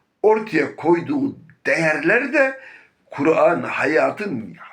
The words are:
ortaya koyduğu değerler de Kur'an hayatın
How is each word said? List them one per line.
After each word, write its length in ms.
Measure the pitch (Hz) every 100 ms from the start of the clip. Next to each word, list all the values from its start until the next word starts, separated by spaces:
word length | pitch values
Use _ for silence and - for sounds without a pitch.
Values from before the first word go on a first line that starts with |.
| _ _
ortaya 520 | 208 220 214 156 131 -
koyduğu 640 | 151 170 165 135 139 - - _ -
değerler 680 | 151 160 151 156 226 277
de 260 | 294 269 269 - - _ _ _
Kur'an 520 | - 143 160 156 170
hayatın 920 | 123 - 135 156 143 - 208 123 101 82 -